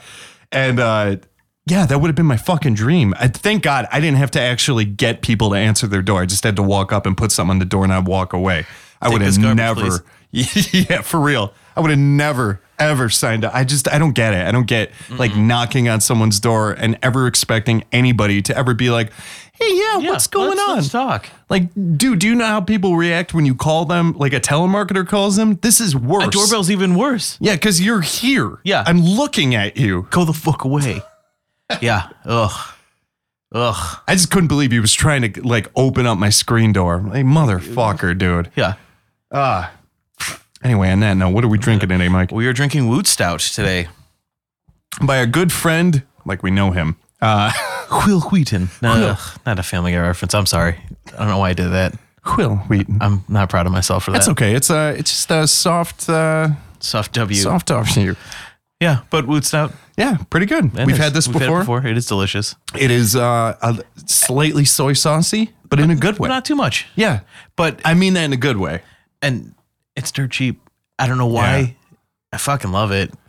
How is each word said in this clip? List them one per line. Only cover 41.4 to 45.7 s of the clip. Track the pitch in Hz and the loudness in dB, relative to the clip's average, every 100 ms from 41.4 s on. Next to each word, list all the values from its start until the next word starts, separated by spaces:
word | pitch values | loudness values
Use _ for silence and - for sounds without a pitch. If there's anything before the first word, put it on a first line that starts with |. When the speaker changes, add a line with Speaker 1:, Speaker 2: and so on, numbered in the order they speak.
Speaker 1:
are | 120 | 2
we | 104 | 0
drinking | 113 107 95 | 2 0 2
today, | 92 90 | 0 2
Mike? | 92 90 | 2 0
Speaker 2:
We | 113 120 | -2 -2
are | |
drinking | 123 143 147 117 | 0 0 0 0
Woot | 131 202 | 0 0
Stout | - 90 82 | 0 -2 -2
today. | - - 98 90 82 - _ _ _ _ _ _ _ _ _ - | -4 -2 -2 -2 -4 -10 _ _ _ _ _ _ _ _ _ -4
Speaker 1:
By | 139 135 | 0 2
a | 120 | 2
good | 147 180 | 2 0
friend, | - 170 | 0 0